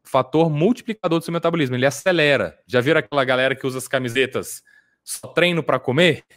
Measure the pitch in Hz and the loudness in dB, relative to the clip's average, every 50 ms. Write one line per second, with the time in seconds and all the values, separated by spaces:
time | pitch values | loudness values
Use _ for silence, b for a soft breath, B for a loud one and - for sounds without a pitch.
0 | _ - - 131 127 - - 156 165 165 151 147 165 226 240 - - - 208 - | _ -2 0 0 0 2 2 2 2 2 2 2 2 2 0 0 -4 -10 -8 -6
1 | - 175 165 165 - - 170 170 - 170 170 170 143 123 127 123 131 139 127 - | -2 -2 -2 -2 -2 -4 -6 -2 -2 -2 0 0 -2 -2 0 0 0 0 0 0
2 | - 190 180 165 151 147 139 120 95 80 - _ _ - - 123 120 147 160 156 | -2 0 2 2 4 2 2 2 0 -4 -6 _ _ 0 0 2 2 4 2 2
3 | - - 143 143 131 131 127 127 131 131 131 131 - 131 127 131 - - - 131 | 0 0 -2 -2 0 2 2 2 2 0 0 -2 -4 -6 -6 -6 -6 -4 -4 -4
4 | 127 120 113 135 127 - - 107 90 - - - b b b b b b b b | -4 -2 0 0 0 0 -2 -6 -6 -8 -12 -16 b b b b b b b b
5 | _ - - - - - - 160 170 180 175 160 135 - 131 123 - 131 123 156 | _ -14 -14 -12 -14 -4 0 0 0 2 0 -2 -2 -2 -2 -2 -2 -2 2 2
6 | 180 170 131 - - _ _ | 2 2 2 -2 -8 _ _